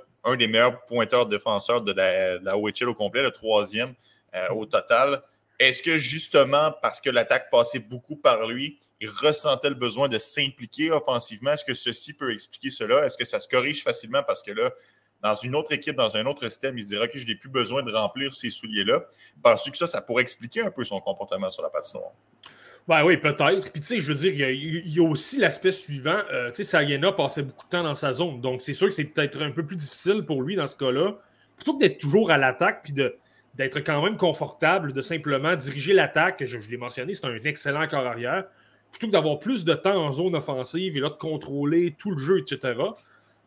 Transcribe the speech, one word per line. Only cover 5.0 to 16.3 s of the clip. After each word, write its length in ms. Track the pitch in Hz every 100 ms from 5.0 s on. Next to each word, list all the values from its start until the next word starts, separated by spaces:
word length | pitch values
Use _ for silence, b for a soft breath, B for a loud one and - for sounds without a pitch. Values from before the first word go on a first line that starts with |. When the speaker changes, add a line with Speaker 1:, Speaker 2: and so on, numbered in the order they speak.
| 139 135 - _ _ -
Speaker 1:
Est-ce 240 | 131 127
que 140 | 165 156
justement, 760 | 123 156 - 151 131 143 156 -
parce 180 | 113 -
que 120 | 135
l'attaque 400 | 120 117 127 -
passait 260 | 120 120 135
beaucoup 380 | 107 123 -
par 320 | 151 135 110 113
lui, 320 | 123 143 - _ -
il 100 | 107
ressentait 600 | 101 151 151 151 131 143
le 60 |
besoin 320 | 127 120 113 139
de 100 | 110
s'impliquer 760 | - 151 135 - 117 - 160
offensivement ? 600 | 156 143 120 - 107 135
Est-ce 140 | 147
que 80 | -
ceci 400 | 123 123 110 -
peut 180 | - 131
expliquer 380 | 107 - - 135
cela ? 360 | - 110 135
Est-ce 120 | 135 -
que 80 |
ça 140 | - 104
se 100 | -
corrige 340 | 127 139 143
facilement 400 | - 117 113 139
parce 160 | - 98
que 100 | 101
là, 200 | 104 123 b b b b _
dans 140 | 104
une 200 | 104 123
autre 180 | 143 151
équipe, 220 | 160 151
dans 200 | 131 110
un 100 | 107
autre 220 | 127